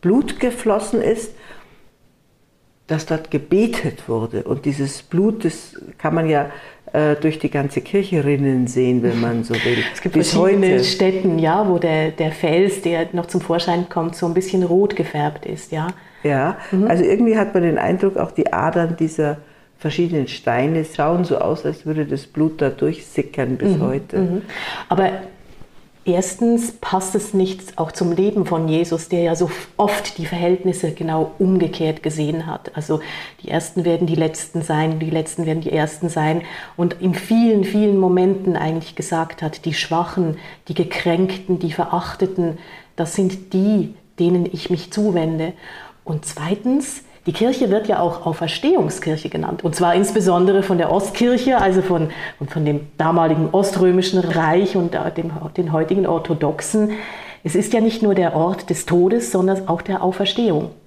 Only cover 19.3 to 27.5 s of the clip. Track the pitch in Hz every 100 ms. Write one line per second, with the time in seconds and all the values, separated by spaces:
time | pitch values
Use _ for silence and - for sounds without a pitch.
19.3 | 151 - - _ _ 156 - 175 160 127
20.3 | - - 120 139 160 156 - 151 175 175
21.3 | 160 85 160 - 160 - 156 147 139 -
22.3 | - 156 156 139 135 147 160 - - -
23.3 | - 127 131 202 175 151 135 - - 185
24.3 | 180 - - - - - 185 185 190 -
25.3 | - - - - - - _ - 175 185
26.3 | - 233 233 233 - - 190 190 214 -
27.3 | 190 185